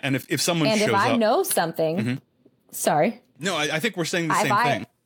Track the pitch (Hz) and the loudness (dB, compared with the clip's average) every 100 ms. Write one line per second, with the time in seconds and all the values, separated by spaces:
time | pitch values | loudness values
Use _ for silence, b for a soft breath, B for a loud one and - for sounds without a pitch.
0 | 135 131 - 156 - 170 160 214 214 202 | -2 -4 -2 -2 0 2 2 2 2 2
1 | 226 240 214 302 370 - 165 - 160 170 | 2 2 2 2 0 0 -2 -2 -2 -2
2 | 160 135 - _ - _ _ - - 156 | -4 -6 -10 _ -20 _ _ -4 0 2
3 | 190 - _ _ 175 165 147 156 233 175 | 0 -2 _ _ -4 -2 -2 -2 -2 -4
4 | 160 180 165 175 208 151 240 - - _ | -2 -2 0 0 2 2 2 -2 -6 _